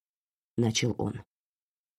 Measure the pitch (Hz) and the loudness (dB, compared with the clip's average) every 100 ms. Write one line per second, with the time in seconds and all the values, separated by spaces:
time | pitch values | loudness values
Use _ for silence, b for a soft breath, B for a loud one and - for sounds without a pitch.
0 | _ _ _ _ _ - 117 113 123 - | _ _ _ _ _ 0 2 2 0 0
1 | 107 - - _ _ _ _ _ _ | -4 -6 -12 _ _ _ _ _ _